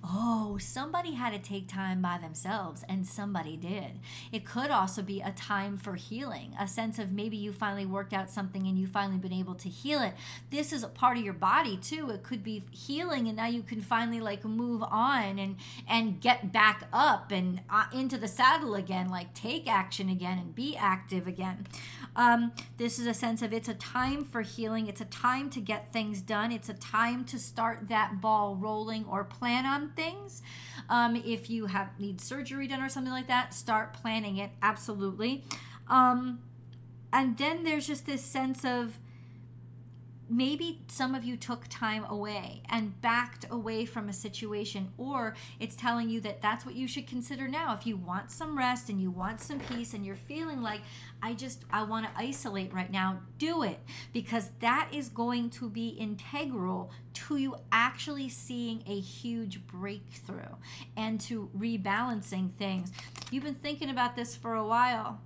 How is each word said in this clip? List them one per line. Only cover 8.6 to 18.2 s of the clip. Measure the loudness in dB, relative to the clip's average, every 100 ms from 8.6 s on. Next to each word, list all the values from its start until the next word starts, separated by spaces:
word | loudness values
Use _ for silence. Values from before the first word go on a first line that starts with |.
| 2
and | 2
you | 2
finally | 2 2 0
been | 0
able | -2 -2
to | -4 -8
heal | -6 0 2
it. | 2 -2 -12 -12 -6
This | -2 0
is | 0
a | -4
part | 4 6 6
of |
your | 0 2
body, | 6 6 6 2
too. | -2 -2 -2
It | -4
could | -4 -6
be | -4 -6 -8
healing, | -14 -4 -2 0 2 0
and | 0
now | 0
you | 0
can | -2 -6
finally, | 2 2 2 0
like, | -2 -4
move | -2 0 0 0
on | 2 4 6 6 2 0
and, | -2 -4 -8 -12 2
and | 4 4 2
get | 6 6 6
back | 8 8 8 2
up | 6 8 8 4
and, | 2 2 0 2
uh, | 4 4
into | 2 0
the | 0